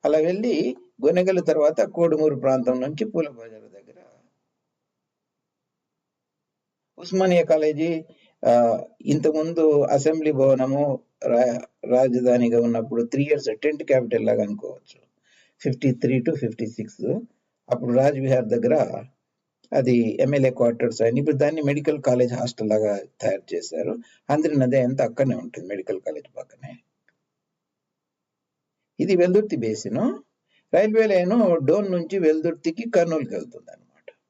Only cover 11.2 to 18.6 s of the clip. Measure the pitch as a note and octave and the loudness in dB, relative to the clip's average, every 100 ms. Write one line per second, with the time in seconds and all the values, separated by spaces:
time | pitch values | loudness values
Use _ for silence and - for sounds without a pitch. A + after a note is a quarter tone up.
11.2 | - A#2+ B2 A#2+ - _ - B2 C3 B2 | 0 2 2 -2 -10 _ 0 2 2 2
12.2 | B2 A#2+ A#2+ A#2 A#2 A#2 A2+ A#2 A#2+ C3+ | 2 4 4 2 2 -2 -2 -4 -2 -2
13.2 | C#3+ D3 B2 A2 D3+ D3 D#3 C3 A2+ A#2 | 0 0 -2 -4 -4 -4 0 0 2 -2
14.2 | A2 A2+ G#2 G#2 - - _ - _ _ | 0 0 -2 -6 -10 -14 _ -20 _ _
15.2 | _ _ _ _ D3 C3 C#3 A#2 A#2+ C3 | _ _ _ _ -6 -2 -2 0 0 0
16.2 | B2 D3 A2+ - G#2+ - G#2 - A2 G#3 | -2 -4 -6 -6 -10 -10 -14 -8 -6 -6
17.2 | A#3+ _ _ _ - A#2+ B2 A#2+ C#3 C#3 | -8 _ _ _ -6 -6 0 2 2 0
18.2 | C3+ B2+ A2 A#2 | 0 0 0 0